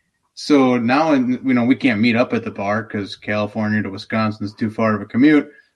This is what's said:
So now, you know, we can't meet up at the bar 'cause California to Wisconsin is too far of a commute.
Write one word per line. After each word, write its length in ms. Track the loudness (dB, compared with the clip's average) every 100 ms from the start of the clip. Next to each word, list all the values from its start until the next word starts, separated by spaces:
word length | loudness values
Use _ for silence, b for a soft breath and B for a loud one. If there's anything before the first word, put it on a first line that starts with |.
| _ _ _
So 440 | -12 0 4 4 2
now, 360 | 2 2 2
you 400 | 2 0 -2 0
know, 120 | 2 2
we 100 | 2
can't 240 | 0 2
meet 140 | 2 2
up 180 | 0
at 100 | -2
the 60 | -6
bar 340 | -6 -4 -4
'cause 320 | -4 -8 -8 -10
California 680 | -6 -4 -4 -4 -2 -2
to 60 | -4
Wisconsin 540 | -8 -6 -4 -2 -4 -10
is 80 |
too 180 | -6 -6
far 240 | 0 0 0
of 60 |
a 40 | -2
commute. 420 | 2 4 4 2 B B